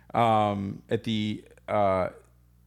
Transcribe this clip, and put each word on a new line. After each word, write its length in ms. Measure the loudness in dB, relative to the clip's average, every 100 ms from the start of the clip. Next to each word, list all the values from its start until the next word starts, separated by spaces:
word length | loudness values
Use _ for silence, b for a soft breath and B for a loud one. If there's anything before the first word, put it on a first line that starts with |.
| B
um, 680 | 2 4 4 2 -2 -6 -10 -6
at 160 | -6
the, 400 | -2 -2 -2 -6 -12 -20 -4
uh, 400 | 0 2 2 -2 -6 _ _ _ _